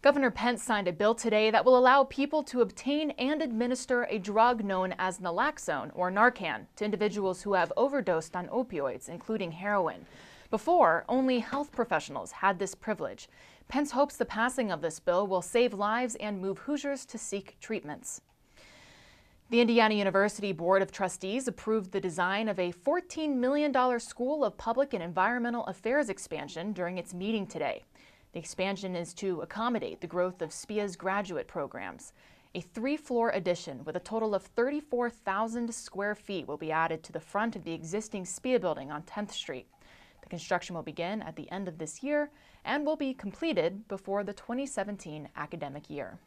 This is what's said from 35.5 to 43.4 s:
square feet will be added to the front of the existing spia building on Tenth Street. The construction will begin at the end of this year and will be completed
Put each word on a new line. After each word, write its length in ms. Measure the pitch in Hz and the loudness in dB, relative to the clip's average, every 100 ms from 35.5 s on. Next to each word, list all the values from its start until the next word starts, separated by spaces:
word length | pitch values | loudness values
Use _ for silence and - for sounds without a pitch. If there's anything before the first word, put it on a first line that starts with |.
| 226 233 | -2 -4
square 440 | 233 - 185 202 208 | -6 -8 -4 -2 -4
feet 320 | - 196 139 | -4 -6 -4
will 80 | 147 | -6
be 160 | 160 | -2
added 320 | 156 165 160 | 0 0 -2
to 80 | - | -6
the 80 | 160 | -12
front 340 | - 202 226 | -4 -2 -2
of 80 | 220 | -2
the 100 | 165 | -6
existing 520 | 165 160 196 220 208 | -8 -4 -6 -4 -8
spia 340 | 180 - 254 254 | -8 -6 2 2
building 320 | 180 151 135 | 2 -2 -4
on 120 | 151 | -10
Tenth 280 | 160 - 208 | -8 -8 -8
Street. 380 | - - 131 - _ - - - _ | -8 -8 -10 -12 _ -20 -20 -20 _
The 80 | - | -14
construction 460 | 175 - 180 - | -12 -2 -2 -2
will 80 | 175 | -8
begin 400 | 156 151 170 214 | -8 -6 -4 -4
at 140 | 175 - | -8 -12
the 120 | - | -10
end 160 | 190 190 | -8 -8
of 100 | 165 | -8
this 240 | 160 - | -10 -8
year 260 | 262 294 294 - - - | -2 0 -2 -8 -20 -14
and 200 | - 277 | -4 -2
will 120 | 294 302 | 0 -2
be 180 | 269 | -2
completed 720 | 262 202 190 | -4 -10 -4